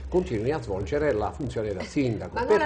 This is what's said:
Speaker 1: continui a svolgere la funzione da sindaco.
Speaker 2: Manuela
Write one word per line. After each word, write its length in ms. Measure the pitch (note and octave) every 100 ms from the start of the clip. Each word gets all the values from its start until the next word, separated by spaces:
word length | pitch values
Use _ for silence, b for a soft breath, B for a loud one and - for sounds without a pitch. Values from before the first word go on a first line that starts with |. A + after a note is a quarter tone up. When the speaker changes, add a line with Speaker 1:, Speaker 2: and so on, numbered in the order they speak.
| B
Speaker 1:
continui 440 | F3+ F3+ A2 A#2
a 80 | D#3
svolgere 520 | A2+ F#2 - D3 D3+
la 200 | G#2+ G2+
funzione 420 | - C3+ A#2 G#2+
da 100 | F#2
sindaco. 500 | - D3+ B2+ G2+ F2+
Speaker 2:
Manuela 240 | - B3 G#4